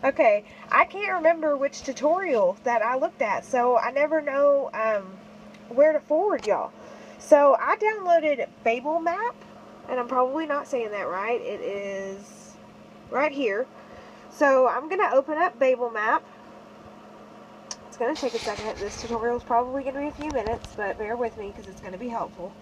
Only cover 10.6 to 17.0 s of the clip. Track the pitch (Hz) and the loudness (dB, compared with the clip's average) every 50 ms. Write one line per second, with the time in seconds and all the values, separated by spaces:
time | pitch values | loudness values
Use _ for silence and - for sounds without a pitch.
10.6 | - - - 247 226 214 208 202 185 131 170 185 196 220 247 233 - - 208 196 | -4 -4 -4 -4 -4 -4 -6 -6 -6 -6 -6 -6 -4 -4 -4 -4 -4 -6 -8 -8
11.6 | - 151 202 202 202 202 196 196 196 196 196 196 202 208 - - - - - - | -6 -6 -6 -6 -8 -8 -8 -8 -8 -10 -12 -12 -16 -20 -20 -20 -20 -20 -20 -20
12.6 | - - - - - - - - - - - 247 285 302 285 277 277 220 196 208 | -20 -20 -20 -20 -20 -20 -20 -20 -16 -6 -2 0 0 0 0 -2 -2 -2 -2 -2
13.6 | 262 - - - - - - - - - - - - - - - 302 285 269 262 | -4 -6 -8 -20 -20 -20 -20 -20 -20 -20 -20 -20 -20 -20 -2 2 4 6 6 6
14.6 | 262 247 165 233 277 320 381 370 415 359 226 262 277 - 311 302 339 359 349 - | 6 4 2 0 -4 -4 -2 -2 0 2 2 2 2 2 0 0 0 0 0 0
15.6 | 269 262 254 240 247 233 226 226 208 220 262 - - - - - - - - - | 2 2 2 0 -2 -6 -4 -4 -2 0 0 0 -2 -6 -20 -20 -20 -20 -20 -20
16.6 | - - - - - - - - | -20 -20 -20 -20 -20 -20 -20 -20